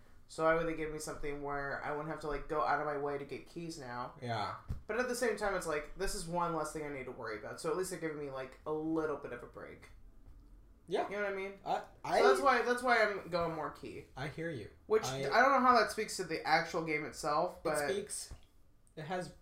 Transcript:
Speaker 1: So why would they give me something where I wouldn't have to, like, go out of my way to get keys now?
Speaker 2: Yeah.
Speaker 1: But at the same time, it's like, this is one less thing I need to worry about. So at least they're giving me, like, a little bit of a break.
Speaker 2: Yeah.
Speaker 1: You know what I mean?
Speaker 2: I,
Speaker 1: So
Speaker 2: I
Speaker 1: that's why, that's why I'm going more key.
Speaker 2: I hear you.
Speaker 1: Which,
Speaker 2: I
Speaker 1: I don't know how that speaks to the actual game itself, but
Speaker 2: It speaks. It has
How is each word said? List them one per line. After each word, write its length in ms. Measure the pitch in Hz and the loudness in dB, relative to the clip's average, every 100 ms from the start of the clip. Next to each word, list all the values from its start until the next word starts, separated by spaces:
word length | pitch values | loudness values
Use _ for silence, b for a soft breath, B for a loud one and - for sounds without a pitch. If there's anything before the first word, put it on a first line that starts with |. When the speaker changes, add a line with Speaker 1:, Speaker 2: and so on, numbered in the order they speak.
| b b - | b b -12
Speaker 1:
So 160 | - | 2
why 100 | 160 | 4
would 120 | 165 170 | 6 2
they 80 | |
give 180 | 160 156 | -2 -4
me 60 | 151 | -4
something 440 | 151 143 151 143 | -8 -6 -4 -4
where 400 | 143 143 139 123 | -4 -4 -4 -4
I 60 | 135 | -4
wouldn't 160 | 147 156 | -4 -4
have 120 | 147 | -4
to, 80 | 151 | -4
like, 200 | 143 - | -4 -2
go 120 | 151 | 0
out 180 | 147 147 | 2 2
of 60 | 151 | 2
my 120 | 143 | 0
way 180 | 143 143 | -2 -4
to 60 | |
get 220 | 139 131 - | -6 -10 -10
keys 300 | 170 170 160 | -10 -8 -8
now? 340 | 127 120 123 - | -8 -6 -8 -6
Speaker 2:
Yeah. 340 | - 113 98 - - - - | -4 -2 -2 -6 -8 -8 -4
Speaker 1:
But 120 | 214 | -2
at 100 | 247 | 0
the 60 | |
same 220 | - 240 208 | 0 0 0
time, 180 | 208 | 0
it's 120 | 185 170 | 0 -2
like, 300 | 151 - - | -2 -4 -2
this 180 | 190 | -2
is 120 | 202 165 | -2 -2
one 280 | 170 170 | 0 0
less 180 | 160 151 | 0 -2
thing 120 | 160 | -4
I 40 | 147 | -6
need 160 | 139 | -6
to 80 | 127 | -8
worry 260 | 123 113 107 | -8 -8 -8
about. 220 | 117 - | -8 -4
So 100 | 165 | -2
at 60 | 165 | 0
least 140 | 185 | -2
they're 100 | 175 | -2
giving 180 | 160 151 | -4 -4
me, 120 | 143 | -6
like, 280 | 131 131 - - | -8 -10 -10 -4
a 60 | |
little 440 | 156 156 160 151 143 | -2 0 0 0 -2
bit 160 | 131 | -6
of 100 | 123 | -10
a 40 | - | -12
break. 440 | 104 76 - - - - - - - - - - - - | -14 -14 -16 -18 -20 -20 -20 -20 -20 -20 -20 -20 -20 -4
Speaker 2:
Yeah. 220 | 202 349 | -2 -2
Speaker 1:
You 80 | 202 | -2
know 60 | |
what 100 | 202 | -2
I 20 | |
mean? 180 | 196 196 196 | -2 -6 -8
Speaker 2:
I, 120 | - 180 | -4 -2
Speaker 1:
So 80 | - - | -4 -10
Speaker 2:
I 180 | - - | 2 6
Speaker 1:
that's 180 | 403 381 | 8 8
why, 220 | 269 240 | 6 6
that's 200 | 226 240 | 4 2
why 200 | 254 233 | 4 4
I'm 260 | 208 196 165 | 4 0 -2
going 240 | 170 170 | 0 0
more 160 | 156 143 | -2 -6
key. 360 | - 120 85 - 135 | -8 -12 -12 -12 -8
Speaker 2:
I 120 | 147 | -8
hear 220 | 156 165 | -6 -6
you. 180 | 135 98 - - | -6 -10 -10 2
Speaker 1:
Which, 180 | 214 127 | 2 2
Speaker 2:
I 120 | 135 139 | -2 2
Speaker 1:
I 100 | 220 | 6
don't 120 | 262 | 8
know 80 | 269 | 8
how 180 | 247 240 | 8 8
that 120 | 214 | 6
speaks 260 | - 214 - | 0 -4 -4
to 80 | |
the 220 | 170 160 - | -4 -2 4
actual 360 | 165 165 175 | 4 2 -2
game 200 | 160 151 143 | 0 -2 -4
itself, 560 | - 156 151 175 - | -6 0 2 0 -2
but 160 | 160 151 | 0 0
Speaker 2:
It 60 | 143 | 2
speaks. 440 | 135 214 - - - - - - - - - | -2 -4 -8 -10 -14 -18 -20 -20 -20 -20 -12
It 80 | |
has 280 | 156 185 156 - | -6 -4 -6 -12